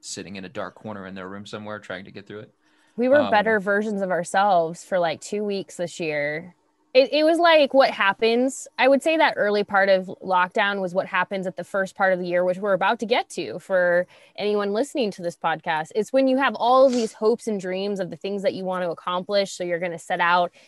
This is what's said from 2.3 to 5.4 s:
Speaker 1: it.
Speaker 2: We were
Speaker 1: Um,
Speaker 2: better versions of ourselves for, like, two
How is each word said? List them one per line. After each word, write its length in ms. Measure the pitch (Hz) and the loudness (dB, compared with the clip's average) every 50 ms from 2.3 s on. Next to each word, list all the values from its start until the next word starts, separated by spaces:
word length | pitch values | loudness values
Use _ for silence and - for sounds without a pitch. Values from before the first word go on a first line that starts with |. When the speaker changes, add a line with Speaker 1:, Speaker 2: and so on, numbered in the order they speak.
| 104 107 | -16 -16
Speaker 1:
it. 140 | 107 _ _ _ _ _ _ _ _ _ _ | -16 _ _ _ _ _ _ _ _ _ _
Speaker 2:
We 100 | - 240 | -2 2
were 140 | 254 269 294 | 2 4 2
Speaker 1:
Um, 80 | 294 202 | 2 2
Speaker 2:
better 300 | 220 208 202 226 220 208 | 0 2 2 2 0 0
versions 420 | 180 202 202 202 214 226 208 196 | 0 0 0 0 0 -2 -4 -4
of 80 | 196 185 | -2 -2
ourselves 760 | 180 165 175 - - 196 202 208 190 175 165 160 170 - - | -2 -4 -4 -2 0 2 4 4 4 4 2 0 -4 -10 -8
for, 140 | - 196 | -2 0
like, 240 | 180 175 165 151 - | 0 0 0 -2 -6
two 220 | - - 214 208 | -8 -8 -6 -4